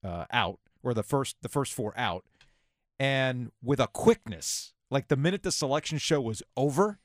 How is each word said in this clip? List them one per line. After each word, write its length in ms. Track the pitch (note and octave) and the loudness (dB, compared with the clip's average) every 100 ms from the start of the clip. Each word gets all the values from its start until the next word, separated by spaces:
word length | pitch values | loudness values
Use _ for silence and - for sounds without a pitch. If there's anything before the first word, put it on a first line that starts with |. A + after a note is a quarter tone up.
uh, 220 | F#2+ F2 - | -8 -8 -2
out, 260 | A#2 F2+ F#2+ _ _ | 0 0 -4 _ _
or 120 | B2 | -2
the 80 | A2+ | -2
first, 340 | G#2 C#3 C3+ - | 0 0 0 -8
the 80 | - | -6
first 240 | D3 C3+ | -2 -2
four 180 | - G#2+ - | -4 -6 -2
out. 260 | A#2+ F2+ _ _ _ _ _ _ _ _ | -2 -2 _ _ _ _ _ _ _ _
And 540 | C#3 C3+ C3 B2+ A#2 _ | 0 2 0 -2 -6 _
with 160 | A#2+ C#3 | -2 2
a 100 | A#2 | 2
quickness, 840 | - - A3+ - F2 - - - _ _ | 4 4 4 0 -10 -6 -6 -8 _ _
like, 180 | C3+ - | -4 0
the 80 | C#3 | 2
minute 260 | D3+ G3 | 2 0
the 100 | F#3 | -2
selection 460 | - C#3+ C#3+ - D#3 | -2 0 -2 -2 -4
show 240 | - D3+ | 0 0
was 200 | A#2 A2 - - | 0 -6 -8 0
over 420 | C#3+ C#3 G3+ G#3 | 0 4 2 0